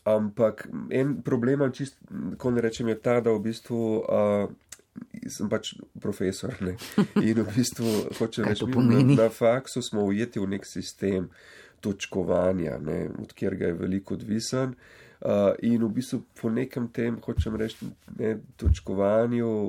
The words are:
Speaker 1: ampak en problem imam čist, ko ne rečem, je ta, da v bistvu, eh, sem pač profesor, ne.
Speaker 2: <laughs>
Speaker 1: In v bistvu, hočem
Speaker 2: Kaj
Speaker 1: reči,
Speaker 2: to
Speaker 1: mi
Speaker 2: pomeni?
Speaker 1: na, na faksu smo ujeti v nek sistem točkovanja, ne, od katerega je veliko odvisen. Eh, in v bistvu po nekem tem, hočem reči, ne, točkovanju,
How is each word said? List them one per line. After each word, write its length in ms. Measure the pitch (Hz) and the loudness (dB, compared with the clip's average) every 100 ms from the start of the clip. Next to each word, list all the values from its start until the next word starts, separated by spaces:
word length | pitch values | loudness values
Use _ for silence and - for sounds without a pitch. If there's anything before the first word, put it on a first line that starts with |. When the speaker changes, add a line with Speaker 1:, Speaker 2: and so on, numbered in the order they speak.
Speaker 1:
ampak 640 | 107 107 107 113 110 - - - - | 0 2 2 2 2 2 -10 -10 -2
en 280 | 117 139 123 | 0 0 -2
problem 340 | - 123 120 139 | -2 0 2 2
imam 160 | 135 | 0
čist, 240 | - 135 - - - 90 | -2 -8 -12 -14 -8 -8
ko 180 | 101 123 | -4 -2
ne 80 | 120 | 0
rečem, 280 | 113 113 113 | 0 0 -2
je 80 | 107 | 0
ta, 220 | 127 120 | 2 2
da 120 | 117 | 4
v 80 | 107 | 2
bistvu, 600 | 107 117 - 117 113 107 | 0 -6 -4 -2 0 0
eh, 440 | - 104 104 101 98 - _ - _ - - - - | 2 2 4 2 0 -6 _ -20 _ -18 -16 -12 -10
sem 180 | - 98 | -6 -2
pač 240 | 107 - - - - | -2 -4 -14 -18 -10
profesor, 560 | 101 101 95 98 - - | -6 -2 -2 -2 -6 -6
ne. 180 | 92 92 - - | -6 -6 -2 0
Speaker 2:
<laughs> 260 | 208 208 | 2 2
Speaker 1:
In 140 | 110 110 | 2 2
v 100 | 107 | 2
bistvu, 380 | 104 120 - 113 104 - | 2 0 0 0 0 -2
hočem 300 | - 113 - | -4 -4 0
Speaker 2:
Kaj 60 | 104 | -2
Speaker 1:
reči, 100 | 104 | 0
Speaker 2:
to 80 | 113 | 0
Speaker 1:
mi 60 | |
Speaker 2:
pomeni? 420 | 127 123 120 131 139 | 4 6 8 8 8
Speaker 1:
na, 80 | |
na 60 | 113 | 6
faksu 520 | - 113 127 - 127 | 4 2 2 -2 -6
smo 220 | 117 107 | -2 0
ujeti 360 | 101 101 117 - | 2 0 -2 -4
v 80 | 98 | -4
nek 160 | 98 - | -4 -6
sistem 640 | - - - 98 95 87 - - - - _ | -10 -10 -4 -2 0 -2 -10 -20 -20 -20 _
točkovanja, 1000 | 107 98 - 95 90 90 92 95 76 62 | -6 -4 -4 -4 0 2 2 2 -2 -4
ne, 300 | 76 87 78 | -4 -4 -4
od 160 | - - | -8 -12
katerega 360 | - 98 92 95 | -6 -4 -2 -2
je 60 | 85 | -2
veliko 380 | 92 98 - | -2 -4 -4
odvisen. 640 | 101 120 107 - 127 131 120 - - - - | -8 -4 -4 -2 -2 -2 -6 -16 -20 -20 -6
Eh, 140 | - 101 98 - | 0 2 2 2
in 160 | 117 117 | 2 2
v 100 | 113 | 0
bistvu 320 | 117 120 120 - | -2 -4 -6 -8
po 180 | - 117 | -6 -2
nekem 380 | 113 131 127 117 | -2 -2 -4 -6
tem, 300 | - 117 113 | -2 -4 -4
hočem 360 | - 117 113 110 | -4 -4 -2 -2
reči, 300 | 110 - 101 - - | -4 -6 -14 -14 -14
ne, 260 | - 110 110 - - | -4 -2 -4 -8 -2
točkovanju, 920 | 110 - - 98 98 110 120 120 117 107 | 0 2 0 0 4 4 2 2 0 0